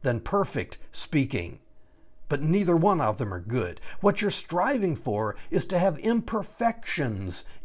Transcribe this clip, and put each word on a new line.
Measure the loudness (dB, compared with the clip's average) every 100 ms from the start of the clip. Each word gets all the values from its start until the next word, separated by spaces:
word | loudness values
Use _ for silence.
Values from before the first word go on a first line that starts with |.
than | 0 0
perfect | 0 0 0 -2 -4 -6 -10
speaking. | -8 0 2 2 0 -4 -10 -18 -20 -20 -20 -20 -12 -2
But | 0
neither | 2 4 4 6
one | 6 4
of | 2 0
them | -2
are | -4
good. | -2 -2 -2 -4 -6 2
What | 2 4
you're | 2
striving | -2 -2 0 2 2 0 0
for | -2 0 0 -4 -2
is | -2 0
to | 2
have | 2 2
imperfections | 2 0 0 -4 -4 -2 -2 -2 -4 -2 -2 -2 -4 -6 -8 -2